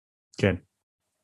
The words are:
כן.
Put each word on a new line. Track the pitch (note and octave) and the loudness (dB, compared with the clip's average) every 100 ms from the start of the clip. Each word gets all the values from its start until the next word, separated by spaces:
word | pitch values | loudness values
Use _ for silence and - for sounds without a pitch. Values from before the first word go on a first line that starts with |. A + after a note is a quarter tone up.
| _ _ _ - | _ _ _ -2
כן. | G2+ F2+ - _ _ _ _ _ | 0 0 -8 _ _ _ _ _